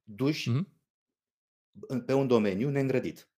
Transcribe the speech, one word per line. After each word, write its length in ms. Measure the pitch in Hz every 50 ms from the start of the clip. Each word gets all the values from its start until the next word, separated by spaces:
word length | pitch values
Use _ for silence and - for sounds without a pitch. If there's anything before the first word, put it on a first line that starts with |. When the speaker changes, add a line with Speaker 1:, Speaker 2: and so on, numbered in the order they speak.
| _
Speaker 1:
duși 460 | - 107 101 127 143 151 147 - 127
Speaker 2:
Mhm. 180 | 117 135 190 - _ _ _ _ _ _ _ _ _ _ _ _ _ _ _ _ _ _ _ _ - - - -
Speaker 1:
în, 140 | 131 123
pe 120 | 120 123 131
un 140 | 135 139 131
domeniu 420 | 123 113 107 104 95 95 117 147
neîngrădit. 600 | 139 139 135 131 131 127 - 85 78 - - _ _